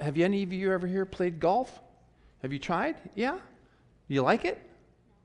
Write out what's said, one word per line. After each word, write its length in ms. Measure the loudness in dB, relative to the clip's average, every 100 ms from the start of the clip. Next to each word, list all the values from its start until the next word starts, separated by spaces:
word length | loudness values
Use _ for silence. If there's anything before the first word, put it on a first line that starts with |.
have 180 | -2 2
any 240 | 2 2
of 100 | 0
you 200 | -2 0
ever 160 | 0 0
here 180 | -2 -4
played 320 | -2 -2 2
golf? 420 | 2 2 -2 -10 -20 -20 -20 _ -20 _
Have 100 | -6
you 60 | -4
tried? 380 | -2 0 0 -4 -10
Yeah? 240 | -4 -2 -4 -10 -20 -20 _ _ _ -2
You 140 | 2
like 220 | 4 4
it? 160 | 2 -4 -12 -20 -20 _ _ _